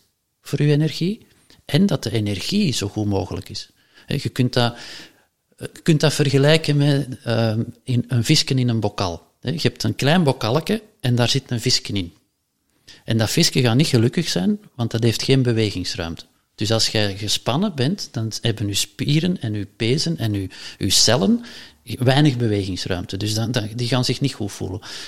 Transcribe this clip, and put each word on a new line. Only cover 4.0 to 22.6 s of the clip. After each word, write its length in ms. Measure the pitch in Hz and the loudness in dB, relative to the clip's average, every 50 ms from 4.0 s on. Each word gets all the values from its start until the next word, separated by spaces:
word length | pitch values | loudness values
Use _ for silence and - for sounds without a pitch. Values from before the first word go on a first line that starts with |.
| - | -8
Hè, 120 | - - 139 - | -6 -6 -4 -4
je 60 | 127 | -4
kunt 240 | - - 123 123 - | -2 0 0 0 2
dat, 220 | 123 120 117 - - - - - - - - _ _ _ _ _ _ _ _ _ | 2 2 0 0 -6 -12 -16 -16 -18 -18 -20 _ _ _ _ _ _ _ _ _
eh, 100 | _ - - - | _ -14 -14 -14
je 80 | - - | -2 2
kunt 180 | - 160 143 | 2 4 4
dat 120 | - 147 - | 4 2 2
vergelijken 640 | - 143 139 135 135 139 147 160 160 - - 143 | 2 0 2 2 4 4 4 4 4 2 2 2
met, 420 | 143 143 147 139 139 143 127 117 - - | 2 4 4 2 2 0 -4 -8 -8 -4
ehm, 380 | 120 113 113 113 113 107 113 113 - - - _ | -2 0 2 2 2 0 0 -2 -4 -8 -10 _
in, 200 | - 123 120 - - | -2 -2 -2 0 0
een 160 | 127 117 113 | 0 0 2
visje 200 | - 156 - - | 2 2 2 2
in 240 | - 135 131 127 123 | 0 0 0 0 0
een 120 | 117 113 | 0 0
bokaal. 500 | 104 101 - - 101 90 82 80 - _ _ _ | -2 -2 -2 -2 -4 -4 -4 -6 -10 _ _ _
Hè, 100 | - 120 | -8 -6
je 80 | 165 160 - | -4 -2 -2
hebt 200 | 120 - - - | -2 -2 -2 -4
een 120 | 110 104 | -4 -4
klein 280 | - - 139 160 185 170 | 0 2 4 4 6 4
bokaletje 600 | 139 127 - - 110 123 160 165 - 208 220 - - _ _ | 4 2 0 0 0 0 0 0 0 -2 -4 -4 -8 _ _
en 140 | - 123 120 | -2 0 2
daar 140 | 120 120 113 | 2 2 2
zit 220 | - 135 - - | 0 0 -2 -4
een 100 | 127 117 | -6 -4
visje 220 | - 127 120 - - - 104 | -2 0 -2 -2 -2 -4 -4
in. 200 | 101 90 87 - _ _ _ _ _ _ _ _ _ _ _ _ _ _ - - - _ | -4 -6 -6 -10 _ _ _ _ _ _ _ _ _ _ _ _ _ _ -20 -20 -12 _
En 140 | - 113 110 | -2 0 2
dat 120 | 113 101 | 2 2
visje 300 | - - 165 - - 151 | 2 2 2 2 4 2
gaat 160 | 123 117 110 | 4 4 4
niet 100 | 131 160 | 4 4
gelukkig 420 | - - 117 110 127 - - 160 - | 4 4 4 4 2 2 0 -2 -2
zijn, 300 | - 180 185 208 208 208 - - _ | -2 0 0 0 0 -2 -4 -10 _
want 160 | - 120 113 | -4 -4 -2
dat 120 | - 113 117 | 0 0 2
heeft 200 | 117 107 - - | 2 0 0 0
geen 200 | - 135 135 127 | 2 2 2 4
bewegingsruimte. 800 | 127 117 113 110 101 92 92 87 - - - 87 82 82 - - _ _ _ _ _ _ | 2 2 2 0 0 -2 -4 -6 -6 -6 -6 -6 -8 -8 -10 -14 _ _ _ _ _ _
Dus 160 | - 107 101 | -6 -2 0
als 180 | 113 113 - - | 2 2 2 2
jij 280 | - 113 104 101 95 | 0 0 0 0 -2
gespannen 580 | 98 110 101 - - - 120 117 151 202 220 160 | -4 -4 -4 -4 -2 -2 -2 0 0 0 -2 -2
bent, 340 | 139 120 143 196 - - - - | 0 0 0 -2 -4 -6 -8 -6
dan 200 | 113 113 110 - - | -6 -6 -4 -6 -4
hebben 260 | - 117 110 - 104 | -2 -2 -2 -2 -2
je 80 | 101 101 | -2 -2
spieren 640 | 95 - - _ - 120 117 143 160 160 180 180 - | -2 -4 -4 _ -6 -2 0 0 2 2 0 -2 -2
en 120 | - 113 104 | -4 -4 -4
je 120 | 104 98 - _ | -6 -6 -8 _
pezen 420 | - - - - 160 - 165 165 - | -4 -2 0 0 0 0 -2 -2 -2
en 140 | 117 107 104 | -2 -2 -2
je, 160 | 98 95 90 - - - - - - | -2 -4 -6 -10 -14 -18 -18 -8 -4
je 120 | - 98 | -2 0
cellen 540 | 90 - - - 113 143 190 196 233 233 - - - - - - - _ _ | 2 4 4 4 4 4 4 4 2 2 -2 -6 -16 -18 -20 -20 -20 _ _
weinig 540 | 117 113 - 120 127 131 143 151 151 123 | -12 -6 0 2 4 4 6 4 4 4
bewegingsruimte. 800 | 120 120 110 104 101 | 2 0 0 0 0